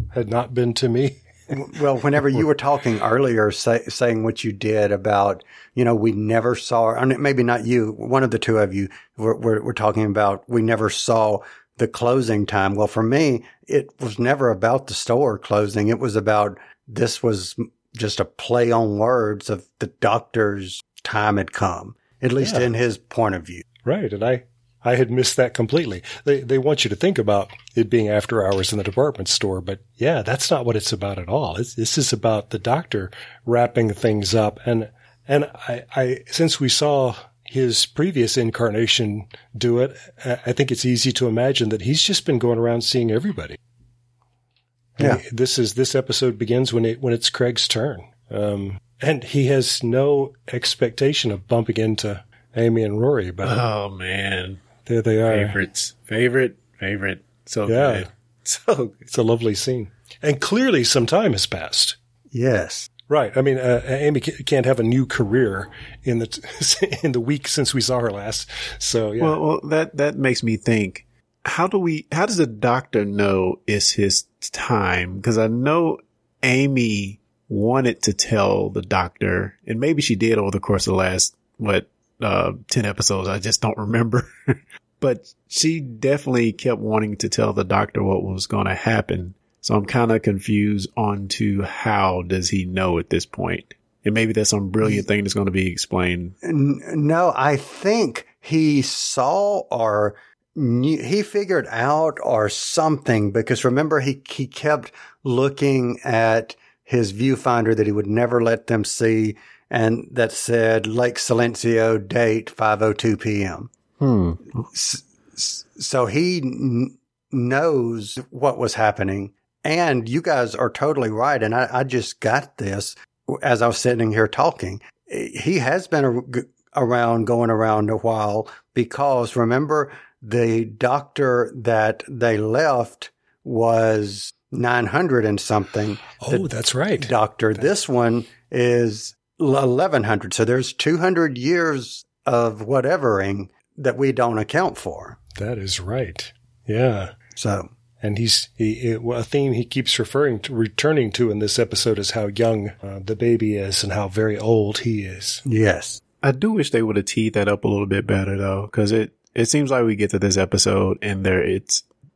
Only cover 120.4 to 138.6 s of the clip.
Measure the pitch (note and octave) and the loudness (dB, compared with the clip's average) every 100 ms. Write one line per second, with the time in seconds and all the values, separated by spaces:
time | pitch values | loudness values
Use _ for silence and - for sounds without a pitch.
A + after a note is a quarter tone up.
120.4 | A2+ - B2 - C#3+ C#3 A2+ G#2+ C3+ C3+ | 0 0 -2 0 0 0 -2 0 0 0
121.4 | A2 B2 C3 B2+ C3+ B2 - - C3+ C3 | 0 0 0 -2 0 -2 -4 -4 0 0
122.4 | - - G2 G2 - - - _ - C3+ | -2 -6 -4 -4 -6 -12 -20 _ -8 -2
123.4 | C#3 A2+ A#2 A2+ B2 A#2 A2+ G#2+ G#2+ - | 2 4 2 2 0 2 2 2 2 2
124.4 | D3+ - F#2 G2+ - _ - - - - | 0 0 -8 -10 -14 _ -10 -8 -8 -4
125.4 | D#3+ F#3 B2 F3+ - D#3 C3+ A#2+ C3 B2 | 0 0 0 -2 0 0 2 0 -4 -6
126.4 | - _ _ D3 A#2+ B2 A#2 A#2 A2 A#2 | -6 _ _ -2 2 2 2 2 2 2
127.4 | A#2 A2 A2 G#2+ G#2 A2 A2+ A2 G#2 G#2+ | 2 2 2 2 2 0 0 0 0 -2
128.4 | - - _ B2 A#2 - C#3+ B2+ A2+ B2 | -4 -12 _ -2 -2 0 0 2 0 0
129.4 | A#2 C3 D3+ D3+ C#3 - - _ A2 A#2+ | 2 2 0 0 -2 -8 -20 _ -2 2
130.4 | A#2 A2 A2 G#2+ B2 C#3+ C#3 - C3 B2 | 2 2 -2 -2 0 0 -4 -2 2 2
131.4 | A#2 C3+ A#2 A2 G#2+ - - B2 A#2 G#2 | 0 -2 0 2 2 -2 -8 0 0 2
132.4 | A2 B2+ D#3 B2 A#2 - - _ _ _ | 0 0 2 0 -2 -10 -18 _ _ _
133.4 | C3+ A2+ A#2 A2+ A2+ A2 G#2 G2+ - - | -4 0 4 4 4 2 -2 -8 -14 -16
134.4 | _ B2 A#2+ B2 G#2+ D3 F3+ B2 G#2+ G#2 | _ -2 2 2 2 0 2 2 2 0
135.4 | - G#2+ G2 G#2+ G#2 G2 - - - F3 | 0 0 0 -4 -4 -6 -12 -14 -4 -2
136.4 | D#3+ A#2 A#2 B2+ G3 D#3+ A#2+ A2+ G#2+ - | -2 -4 -2 -2 0 -2 0 0 0 0
137.4 | A2 G#2 C#3+ G3+ - B2 A#2 A#2 - - | -2 0 0 0 0 2 2 0 -4 -16
138.4 | _ C3 | _ 0